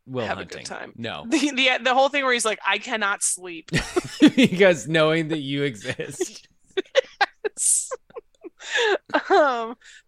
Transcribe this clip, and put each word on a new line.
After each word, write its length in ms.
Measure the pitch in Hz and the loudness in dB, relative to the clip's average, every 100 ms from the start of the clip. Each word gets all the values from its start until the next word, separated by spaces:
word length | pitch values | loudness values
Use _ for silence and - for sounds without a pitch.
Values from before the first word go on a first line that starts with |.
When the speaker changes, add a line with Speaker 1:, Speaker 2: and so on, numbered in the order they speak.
| - | -10
Speaker 1:
Will 200 | 127 104 | -6 -4
Speaker 2:
have 120 | 95 | -6
Speaker 1:
Hunting. 200 | 87 - | -8 -12
Speaker 2:
a 20 | |
good 40 | - | -14
time. 260 | - - - | -14 -14 -10
Speaker 1:
No. 300 | 113 78 226 | -10 -8 -2
Speaker 2:
<laughs> 20 | |
The, 220 | 294 285 | 0 0
the, 200 | 262 262 254 | 0 0 2
the 100 | 247 | 2
whole 140 | 254 269 | 2 2
thing 160 | 285 | 2
where 80 | 262 | 0
he's 120 | 240 220 | 0 -2
like, 120 | 196 - | -2 -2
"I 120 | 208 | -2
cannot 440 | 233 220 202 202 | -2 -2 -2 -2
sleep." 480 | - - 180 165 - 160 - 359 | -4 -6 -10 -14 -6 -4 -2 -6
Speaker 1:
<laughs> 340 | - - 294 | -4 4 4
Because 540 | - 247 180 196 165 156 | 6 4 6 4 4 2
knowing 400 | 160 156 160 156 | 2 4 2 0
that 100 | 160 | -4
you 220 | 135 143 | -4 -2
exist. 840 | 143 104 123 131 147 - 359 208 - | -2 -4 -8 -6 -8 -8 -8 -10 -20
Speaker 2:
<laughs> 260 | _ _ - - 554 - - - _ 427 | _ _ -8 -2 0 0 0 -2 _ -8
Yes. 440 | - - - - 523 | -2 0 0 -2 -10
<laughs> 40 | _ - - _ 403 - - - 440 381 - 311 - | _ -20 -20 _ -20 -16 -6 0 0 0 -2 -2 2
Um, 460 | 370 294 240 226 247 - - | 4 4 2 -4 -10 -18 -20